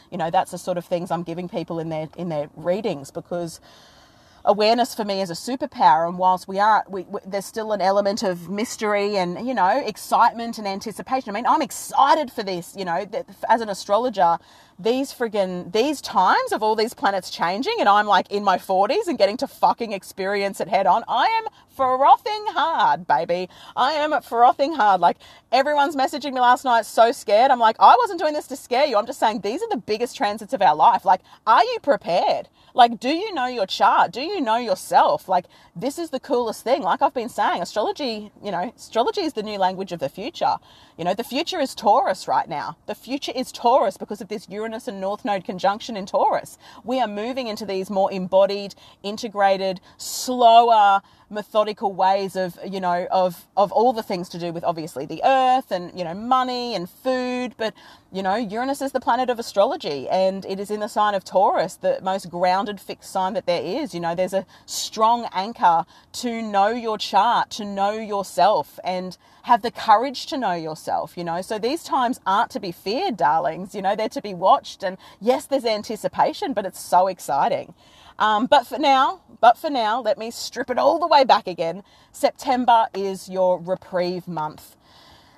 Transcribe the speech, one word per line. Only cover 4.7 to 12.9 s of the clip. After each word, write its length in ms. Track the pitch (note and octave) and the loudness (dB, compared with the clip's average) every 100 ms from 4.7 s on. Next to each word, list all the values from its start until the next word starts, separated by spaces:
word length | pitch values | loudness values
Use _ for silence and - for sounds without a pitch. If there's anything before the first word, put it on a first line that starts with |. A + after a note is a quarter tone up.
| A#3+ A3+ | 4 0
for 120 | - | -4
me 160 | G#3 F#3+ | -6 -4
is 80 | F#3+ | -4
a 40 | |
superpower, 720 | D#3+ - C4 C#4+ B3 F3+ D#3 | -6 -8 -6 -6 2 4 4
and 120 | E3+ F3+ | 2 0
whilst 320 | F#3 F#3 - | 2 0 -2
we 100 | F#3+ | 0
are, 240 | G#3 G#3 - | 4 2 0
we, 140 | F#3+ | -10
we, 180 | - G3+ | -10 -12
there's 200 | F#3+ G3 | -8 -8
still 260 | F#3+ A3+ G#3+ | -6 -8 -4
an 80 | G#3 | 0
element 440 | F#3 G3+ G3+ G#3+ | 2 2 2 0
of 260 | G#3 F3 E3+ | -2 -4 -6
mystery 640 | G3+ A#3+ - G#3+ G#3 G3+ | -6 -6 -4 -2 0 0
and, 320 | G3+ F3 F3 A#3+ | 0 -2 -4 -4
you 60 | |
know, 280 | A#3+ F3+ B3+ | 0 2 2
excitement 720 | A#3 - - G3+ A#3 A#3 A#3 A3+ | -2 -8 -2 2 2 2 -10 -8
and 100 | G#3 | -8
anticipation. 640 | G3 A3 G3+ - C4 C4 | -8 -10 -12 -6 -6 -4
I 20 | |
mean, 140 | - A#3+ | -4 0
I'm 140 | D#4 | 0
excited 720 | B3 - - - C4+ D#4+ B3+ | -2 -8 -6 0 4 2 0
for 100 | - | -6
this, 320 | G3 F3 E3+ | -6 -6 -8
you 80 | G3 | -10
know, 220 | F#3 | -4